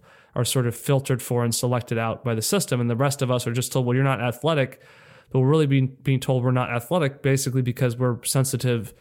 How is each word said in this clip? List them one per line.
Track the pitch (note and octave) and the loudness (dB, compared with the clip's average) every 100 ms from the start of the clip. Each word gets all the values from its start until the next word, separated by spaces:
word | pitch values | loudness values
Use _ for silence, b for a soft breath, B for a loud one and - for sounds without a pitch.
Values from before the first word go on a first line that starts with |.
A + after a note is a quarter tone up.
| B B B B | B B B B
are | A#2+ | -2
sort | C3+ A#2+ | 0 0
of | A2+ | -2
filtered | - C#3 C3+ B2+ | 0 0 0 -4
for | - A#2+ | -2 0
and | A#2+ | 0
selected | A2+ B2+ B2 A#2+ A2+ | 0 0 -2 -2 -2
out | A2+ - | -2 -4
by | A#2+ | -4
the | A2+ | -2
system. | G#2+ G3+ C#3+ B2+ | 0 0 0 0
And | A#2+ | 0
the | A#2 | 0
rest | C#3 C3+ | 0 0
of | B2+ | 0
us | B2 A#2+ | -2 -2
are | |
just | A#2+ A2+ | -4 -2
told, | C3+ B2 | -2 0
"Well, | B2 | 2
you're | |
not | C#3 B2+ | 2 0
athletic." | A#2+ A#2 D3+ D#3+ C3 - B B B B B | -2 -2 0 0 0 -4 B B B B B
But | C3 | 2
we're | C3 | 4
really | D#3 D3 | 4 4
being, | C3+ C3 C3+ | 2 2 -2
being | - C3+ | -2 0
told | C3 B2+ | 0 0
we're | B2 | 2
not | B2+ B2 | 2 0
athletic | A#2+ - F3+ C#3+ C3+ | -2 -2 0 0 0
basically | C#3 C3+ C3+ B2+ | 0 0 0 -2
because | B2 A#2+ B2+ A#2 | -2 0 -2 0
we're | B2+ A#2 | -2 -2
sensitive | - C#3 C3+ A#2+ B2+ A#2 G#2 - | -2 0 0 0 0 -2 -4 -14